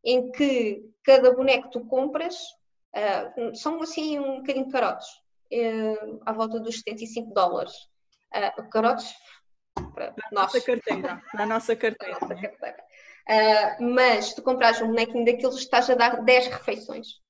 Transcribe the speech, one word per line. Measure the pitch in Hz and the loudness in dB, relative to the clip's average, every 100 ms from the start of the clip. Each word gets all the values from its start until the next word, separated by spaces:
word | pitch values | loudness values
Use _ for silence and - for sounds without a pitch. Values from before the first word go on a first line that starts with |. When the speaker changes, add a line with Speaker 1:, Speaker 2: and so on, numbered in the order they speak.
| 233 | 2
Speaker 1:
em | 254 247 | 0 0
que | - 285 254 220 202 - _ | -2 0 2 -2 -4 -12 _
cada | - 269 254 | 6 8 8
boneco | 247 269 262 - | 6 2 2 0
que | 240 | -10
tu | - | -4
compras, | 262 277 302 330 - - _ _ _ _ - | -2 -2 -4 -6 -8 -16 _ _ _ _ -4
ah, | 208 190 - - 233 | -2 -2 -6 -8 -8
são | - 302 320 | -6 -6 -6
assim | 320 - 311 294 | -6 -6 -4 -4
um | 269 262 | -4 -6
bocadinho | 269 269 262 | -4 -4 -2
carotes, | 262 220 - - - _ _ _ | -2 -2 -4 -12 -20 _ _ _
eh, | 226 226 220 220 214 214 226 - | -4 -2 -2 -4 -4 -8 -10 -8
à | |
volta | 220 220 226 | -4 -4 -4
dos | 220 233 | -8 -10
setenta | - 220 | -10 -10
e | 226 | -10
cinco | 240 220 | -10 -4
dólares. | 202 180 - - - - _ _ _ _ | 0 0 0 -8 -12 -20 _ _ _ _
Ah, | - 196 - 214 | -4 -2 -4 -4
carotes | 220 226 254 - - _ - _ _ _ - - | 0 2 0 -6 -18 _ -20 _ _ _ -10 -10
para | - - | -10 -10
Speaker 2:
Para | - 220 | -10 -6
a | |
Speaker 1:
nós. | 202 190 | -2 0
Speaker 2:
nossa | 254 | 0
carteira, | - 240 - 202 185 175 - | 0 -2 -2 -6 -6 -10 -12
para | 208 | -6
a | 208 | -2
nossa | 220 - 226 | -2 -2 -2
carteira, | 226 220 190 180 | -2 -4 -12 -8
Speaker 1:
Para | - | -8
a | |
nossa | 180 | -8
Speaker 2:
né? | 208 | -10
Speaker 1:
carteira. | - - - - _ - - - | -10 -12 -12 -20 _ -20 -18 2
Ah, | 214 220 214 208 208 | 4 6 6 2 -2
mas | 240 247 247 208 - | 0 4 6 4 0
se | - | -4
tu | |
compras | - 254 233 226 | -2 4 4 4
um | 220 | 0
bonequinho | 226 233 247 233 | 0 0 0 0
daqueles, | 240 262 262 | 2 -2 -4
estás | - 247 247 | 0 2 4
a | 247 | 4
dar | 262 233 | 4 2
dez | 226 254 247 | 4 4 4
refeições. | - - 208 - - - - | -6 -6 -6 -8 -14 -14 -20